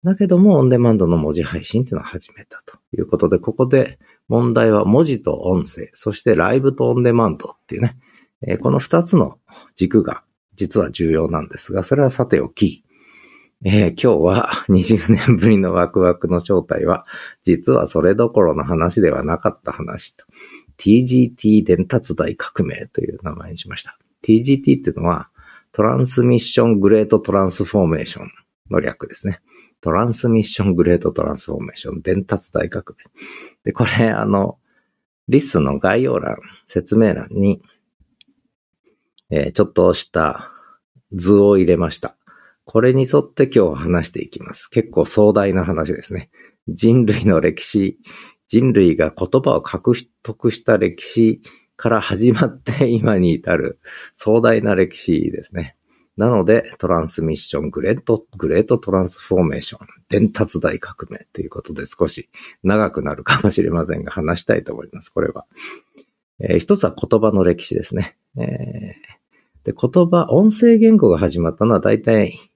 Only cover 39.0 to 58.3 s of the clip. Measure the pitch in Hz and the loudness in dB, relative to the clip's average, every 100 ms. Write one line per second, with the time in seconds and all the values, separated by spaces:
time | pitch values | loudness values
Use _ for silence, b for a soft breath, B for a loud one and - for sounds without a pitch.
39 | _ _ _ 78 69 - 98 - 90 87 | _ _ _ -4 -4 -2 0 2 2 2
40 | - 85 78 - B B B B B _ | -4 -2 -2 -4 B B B B B _
41 | _ 98 90 104 101 101 87 87 82 - | _ -6 2 4 6 4 2 2 0 -6
42 | - _ b b b b - 113 123 131 | -14 _ b b b b -2 0 2 2
43 | 131 147 - - 135 120 90 73 82 87 | 2 0 -2 -2 2 2 2 -2 -2 -2
44 | - - - - - - - - - - | -2 -10 -14 -14 -16 -18 -4 -4 -2 -2
45 | - - 104 101 98 92 87 80 78 - | 0 4 4 4 0 -2 -2 -4 -4 -6
46 | - 95 - b b b - - 113 123 | -8 -14 -14 b b b -14 0 4 4
47 | 110 104 101 85 82 80 - 104 98 - | 4 2 2 2 2 -4 -4 -2 -2 -6
48 | B B B B _ 110 127 104 90 76 | B B B B _ 0 2 4 4 2
49 | 78 - 90 135 139 76 - - - 120 | -2 -4 -2 0 0 -2 -2 -6 -2 -2
50 | - _ - 107 120 - - 107 95 - | -4 _ -16 -4 -4 -4 -2 0 0 -4
51 | - - 113 - b b b _ 117 113 | -8 2 2 0 b b b _ -2 -2
52 | - 95 120 110 127 - - 127 120 117 | -2 0 2 2 0 -4 -10 -2 0 0
53 | 110 101 90 80 - 85 - - B B | 0 2 2 0 -2 -2 -2 -8 B B
54 | B _ - 113 117 110 104 95 92 - | B _ 0 2 4 2 0 0 0 -4
55 | - 82 - - - - 80 _ _ _ | -2 -2 -2 -8 -12 -10 -10 _ _ _
56 | _ - 113 117 90 - - - 90 85 | _ -2 0 2 2 2 0 -8 -2 -2
57 | 82 - 80 76 - 71 76 - 92 110 | -2 -6 -4 -6 -6 -6 -6 -6 -4 -4
58 | - 110 - | -2 -2 -4